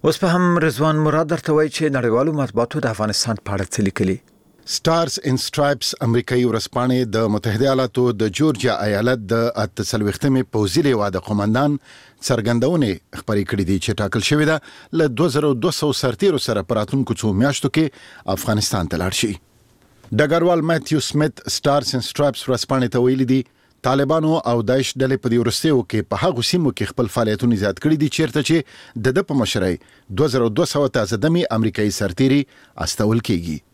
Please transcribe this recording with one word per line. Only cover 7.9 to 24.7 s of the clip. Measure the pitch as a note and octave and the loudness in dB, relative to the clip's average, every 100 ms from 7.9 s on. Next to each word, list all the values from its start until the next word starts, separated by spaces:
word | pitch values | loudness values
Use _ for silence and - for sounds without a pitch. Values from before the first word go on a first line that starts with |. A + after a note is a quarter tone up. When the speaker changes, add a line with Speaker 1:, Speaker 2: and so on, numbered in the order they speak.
| - B2 G#2+ | 2 0 2
Speaker 2:
د | A2 - | -2 2
جورجیا | D#3 B2+ B2 G#2 | 0 2 0 0
ایالت | G#2 G2+ A2+ B2+ G2+ | 0 0 0 -2 0
د | A#2 A#2 A#2 | 0 0 0
اته | G#2+ - | -4 -4
څلوېښتمې | G#2 A2 G#2 - C#3+ C3 B2 | -4 -2 -2 0 0 0 0
پوځي | A2 G2+ F2 D3 | 0 0 2 2
لیوا | A#2 G2+ F#2 | 2 0 -2
د | - | -2
قومندان | G#2 G#2 A#2 D3 D3 - - - _ - | -2 2 2 2 0 -6 -20 -20 _ -2
څرګندونې | A#2+ A2 A#2 C3 E3+ A#2+ F2+ _ - | -2 0 0 2 2 0 -2 _ -14
خپرې | - G#2 F#2+ | -2 -2 0
کړې | G2 F2+ | -2 0
دي | F#2+ | 0
چې | - G2 | 0 -2
ټاکل | G2+ A2+ G2+ | -2 -2 0
شوې | D3 D3+ | 2 2
ده | D#3 - - - D#3+ | 0 -4 -20 -6 0
له | D3+ A#2 | 0 2
دوه | E3 | 0
زره | C3+ D3 C3 | 2 0 0
دوه | E3 - | -2 0
سوه | D3+ C3 | -2 0
سرتیرو | C3 A#2 G3 D3 - | -2 2 0 2 -2
سره | G#2 F#2 | -4 -2
په | A2+ | -2
راتلونکو | G#2+ C#3 B2+ A2+ | 0 -2 -2 -2
څو | G#2+ F#2+ | 0 2
میاشتو | C#3 C3+ C3+ - | 0 0 -2 0
کې | D#3 - - - - F#2+ | -2 -4 -20 -12 -6 -4
افغانستان | - G#2+ - G#2 E2 | 0 -2 0 -2 -2
ته | E2+ | -2
لاړ | F2+ - | -4 -2
شي. | A2 G2 _ _ _ _ _ _ - C#3 | -4 -4 _ _ _ _ _ _ -6 0
ډګروال | D3+ E3 E3+ E3+ D#3 | 2 2 2 2 2
ماتیو | E3 - D#3 - | -2 0 -2 0
سمیت | D3 C3+ - - - | 0 -2 -4 -8 -2
سټارز | D3 C#3+ B2 B2+ | 0 0 0 -4
ان | A2+ | -4
سټرایپس | - C#3+ A#2+ - | -2 -2 -2 -4
ورځپاڼې | B2 - C3+ B2 B2+ | -2 0 0 0 2
ته | B2 | 2
ویلي | C3 B2+ | 2 2
دي، | C3 B2 _ _ _ B2+ | 0 0 _ _ _ 0
طالبانو | C3+ C#3 D#3+ D#3 D#3+ A#2+ | 2 2 2 2 0 0
او | A#2+ A2 | 0 2